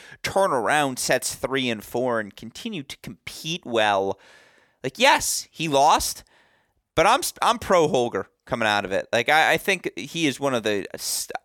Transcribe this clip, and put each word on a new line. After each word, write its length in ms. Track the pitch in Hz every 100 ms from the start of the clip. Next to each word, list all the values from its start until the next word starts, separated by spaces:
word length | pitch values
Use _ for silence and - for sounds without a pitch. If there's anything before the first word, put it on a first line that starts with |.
| - -
turn 300 | - 196 190
around 460 | 135 101 151 139 127
sets 360 | - 131 -
three 340 | - 127 131 127
and 160 | 110
four 340 | - 120 127 113
and 160 | 101
continue 480 | - 113 - 233 190
to 120 | 135 -
compete 680 | - - - - 160 175 -
well, 520 | 113 107 98 98 - - - _ _ _ _
like, 160 | 127 -
yes, 500 | 262 302 - - -
he 180 | - 160
lost, 560 | 139 147 226 - - - _ _ _ _ _ _
but 120 | - 185
I'm, 140 | 277 - -
I'm 160 | 190 233
pro 300 | - 180 156
Holger 400 | 143 120 101 - _ -
coming 200 | 123 110
out 160 | 104
of 60 | 95
it. 140 | 95 -
Like, 160 | 117 120
I, 240 | 156 127
I 40 | 170
think 320 | - 185 - -
he 300 | 123 170 151
is 140 | 123
one 140 | 139
of 100 | 123
the 200 | 107 104 - -
st-, 340 | - - - -